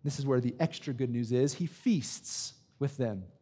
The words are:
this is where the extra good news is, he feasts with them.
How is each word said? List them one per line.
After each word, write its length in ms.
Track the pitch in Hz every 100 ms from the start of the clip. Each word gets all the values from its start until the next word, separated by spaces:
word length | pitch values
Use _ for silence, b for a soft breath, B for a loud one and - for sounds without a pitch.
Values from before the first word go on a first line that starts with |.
this 160 | 143 139
is 40 |
where 160 | 139 127
the 140 | 120 -
extra 340 | 160 - -
good 160 | 127 127
news 220 | 120 113
is, 220 | 123 139
he 120 | 139 175
feasts 880 | - - 190 117 - - - - - _ _
with 180 | 139 139
them. 280 | 120 101 92 -